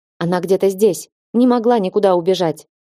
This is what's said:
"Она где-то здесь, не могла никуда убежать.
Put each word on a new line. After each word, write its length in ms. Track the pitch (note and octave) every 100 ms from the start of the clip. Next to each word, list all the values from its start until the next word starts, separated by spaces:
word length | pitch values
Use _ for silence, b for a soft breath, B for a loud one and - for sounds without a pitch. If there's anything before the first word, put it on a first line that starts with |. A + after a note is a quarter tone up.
| _ -
"Она 220 | E3+ F3+
где-то 300 | F3 F#3 G3
здесь, 400 | F#3+ G#3+ E3 - _ _
не 120 | A3 B3+
могла 340 | A#3+ A3+ A#3+
никуда 360 | F#3 G#3 G3 F3+
убежать. 520 | E3+ F#3 F3 D3+ - _